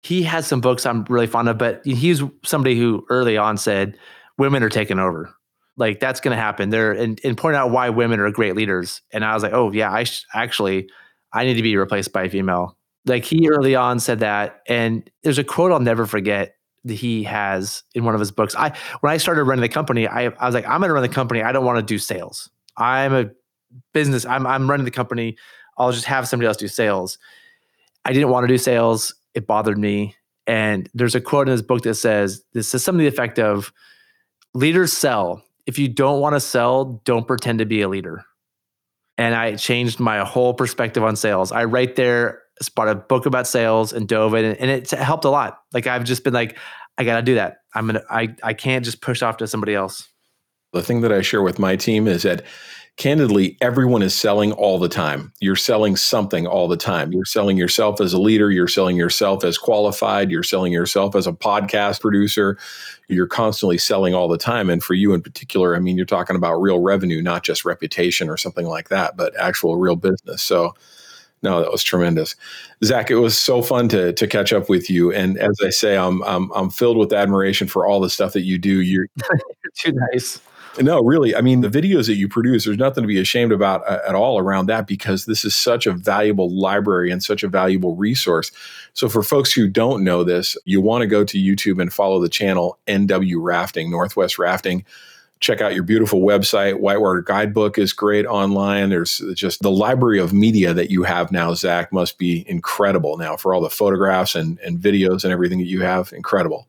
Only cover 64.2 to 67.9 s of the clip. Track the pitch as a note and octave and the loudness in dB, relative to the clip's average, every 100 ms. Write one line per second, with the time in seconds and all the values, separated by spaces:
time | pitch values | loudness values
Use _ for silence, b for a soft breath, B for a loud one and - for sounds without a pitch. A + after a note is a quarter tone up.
64.2 | F2 E2 - A#2 F#2+ F2 - C3 G2+ F#2 | 2 0 0 -2 0 -2 0 2 2 2
65.2 | - - - G2 F2+ E2+ F#2 F#2 F#2 F#2 | -2 -16 -6 0 2 2 0 -2 -2 -2
66.2 | F2+ F#2 E2+ E2+ G2 F2+ F2+ G2 F#2 D#2+ | -2 -2 0 0 2 2 2 2 0 -2
67.2 | F2 E2+ - D#2 F2 E2 D#2 | -2 -2 -2 -4 -4 -4 -6